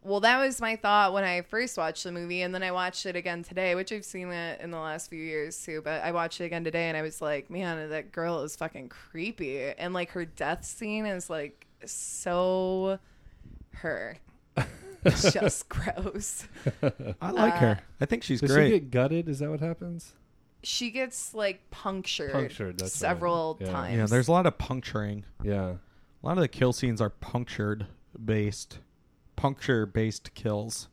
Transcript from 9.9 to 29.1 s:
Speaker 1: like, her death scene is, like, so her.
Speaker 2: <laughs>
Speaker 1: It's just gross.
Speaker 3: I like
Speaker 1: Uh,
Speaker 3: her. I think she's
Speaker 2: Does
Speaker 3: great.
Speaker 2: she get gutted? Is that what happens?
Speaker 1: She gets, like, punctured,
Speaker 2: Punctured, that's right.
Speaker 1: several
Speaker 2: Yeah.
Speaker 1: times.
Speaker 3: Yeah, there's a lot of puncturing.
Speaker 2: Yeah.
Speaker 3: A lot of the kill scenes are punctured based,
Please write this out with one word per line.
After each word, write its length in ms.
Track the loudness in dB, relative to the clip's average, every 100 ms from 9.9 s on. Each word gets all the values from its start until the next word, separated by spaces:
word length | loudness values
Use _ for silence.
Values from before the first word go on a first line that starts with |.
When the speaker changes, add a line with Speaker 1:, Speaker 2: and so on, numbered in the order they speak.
Speaker 1:
like, 160 | -2 -4
her 160 | -6 -8
death 380 | -4 -4 -2 -6
scene 400 | -8 -6 -4 -4
is, 240 | -4 -4
like, 360 | -6 -6 -10 -20 _ -12
so 1120 | -10 -8 -6 -2 2 4 2 2 0 0 -2 -6 -20 -20 -20 -20 -18 -16 -8
her. 420 | -6 -4 -6 -12 -20 -20 _ -2
Speaker 2:
<laughs> 100 | -2 -6 -16 4 4
Speaker 1:
It's 280 | 8 6
just 340 | 6 2 0 -4
gross. 800 | -4 -4 -4 -4 -6 -8 -10 -12 -4 -4 0 0 0 -8 -6
Speaker 3:
I 100 | -4
like 220 | 4 4
Speaker 1:
Uh, 60 | 6
Speaker 3:
her. 200 | 4 4 -2 -4
I 60 | 0
think 160 | 0
she's 180 | 0 2
Speaker 2:
Does 120 | 6
Speaker 3:
great. 140 | 8 8
Speaker 2:
she 120 | 6
get 100 | 4
gutted? 380 | 2 4 2 -2
Is 120 | -4
that 100 | -4
what 100 | -2
happens? 540 | -4 -4 -8 -10 -12 -20 _ _ _ _
Speaker 1:
She 280 | -6 -4 -2
gets, 440 | -2 -4 -4 -8
like, 340 | 0 0 -2 _
punctured, 640 | -6 -4 -4 -4 -4 0
Speaker 2:
Punctured, 460 | 0 -2 -2 -4 -4
that's 140 | -4 -2
right. 80 | 0
Speaker 1:
several 480 | 0 2 0 0 -2
Speaker 2:
Yeah. 100 | -4
Speaker 1:
times. 260 | -4 0 2
Speaker 3:
Yeah, 80 | 6
there's 220 | 4 6
a 40 |
lot 140 | 6 6
of 100 | 2
puncturing. 680 | -4 -4 -4 -4 -2 -4 -8 -6
Speaker 2:
Yeah. 300 | 0 0 0
Speaker 3:
A 540 | -4 -12 -20 -20 _ 0
lot 120 | 2
of 20 |
the 80 | 2
kill 240 | 4 4
scenes 300 | 4 0 2
are 80 | 0
punctured 760 | 0 -6 -4 -4 -2 -2 -2 -4 -10 _ -10
based, 540 | 0 2 2 -2 -10 -16 -20 _ _